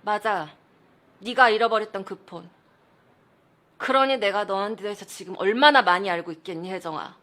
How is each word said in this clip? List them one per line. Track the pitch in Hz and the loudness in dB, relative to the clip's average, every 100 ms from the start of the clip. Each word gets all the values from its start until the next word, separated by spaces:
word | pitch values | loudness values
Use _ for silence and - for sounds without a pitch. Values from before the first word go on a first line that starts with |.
맞아. | - 208 220 196 151 - _ _ _ _ _ _ | -4 -4 -2 -4 -6 -14 _ _ _ _ _ _
네가 | 202 247 247 | -8 4 4
잃어버렸던 | 220 233 220 214 196 | 6 2 0 -2 -10
그 | 190 190 | -12 -14
폰. | - 170 175 _ _ _ _ _ _ _ _ _ _ _ _ _ | -14 -18 -18 _ _ _ _ _ _ _ _ _ _ _ _ _
그러니 | - 269 269 269 | 0 2 2 2
내가 | 202 202 | 0 -2
너한테 | 202 196 202 214 | -2 -4 -4 -6
대해서 | 202 202 | -8 -10
지금 | 190 - 180 190 | -14 -16 -14 -4
얼마나 | 190 226 294 285 | -2 6 6 8
많이 | 190 180 196 | 4 2 0
알고 | 170 170 | -4 -6
있겠니, | 156 - 165 180 | -12 -10 -10 -8
혜정아. | 185 175 151 78 - | -10 -8 -10 -12 -16